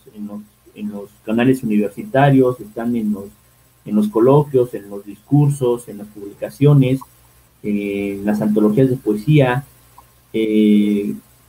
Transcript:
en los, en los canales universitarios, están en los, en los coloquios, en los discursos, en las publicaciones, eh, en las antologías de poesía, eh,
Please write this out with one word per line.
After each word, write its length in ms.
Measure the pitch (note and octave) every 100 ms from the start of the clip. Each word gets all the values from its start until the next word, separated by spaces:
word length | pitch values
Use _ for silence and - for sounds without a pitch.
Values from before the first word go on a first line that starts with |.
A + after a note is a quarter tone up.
| _ G#2+
en 120 | G#2
los, 120 | G#2 G#2 _ _
en 160 | G#2 G#2
los 200 | G2+ G2 _ -
canales 360 | A2+ B2+ C3
universitarios, 960 | A2 G#2 G2+ - G#2+ C3+ C#3+ C3+ B2 B2
están 340 | - A#2+ A#2 A#2
en 160 | G#2+
los, 140 | G2 G2+ - _ _ _ _ -
en 100 | G#2
los 120 | G#2+
coloquios, 640 | A2 B2 D3 C#3+ C3 A#2+
en 160 | G2+ G2+
los 160 | G2+ G2+
discursos, 840 | G2 - C#3+ D3 C#3+ B2 A#2+ A2
en 80 | G2+
las 100 | G#2
publicaciones, 920 | G#2 G2+ - G#2 - C#3+ C#3+ B2+ C3 - _ _ _ _ _
eh, 540 | G#2+ G#2 G2+ G2+ G2+ G2
en 60 | G#2
las 160 | G#2
antologías 480 | G#2+ G#2 G#2 G#2+ C3
de 60 | C3
poesía, 680 | G#2+ G#2 D3+ D3+ B2+ B2+ - _ _ _ _ _ _
eh, 800 | A2 A2 G#2+ G#2+ G#2 G#2 G#2 G#2+ G#2+ - _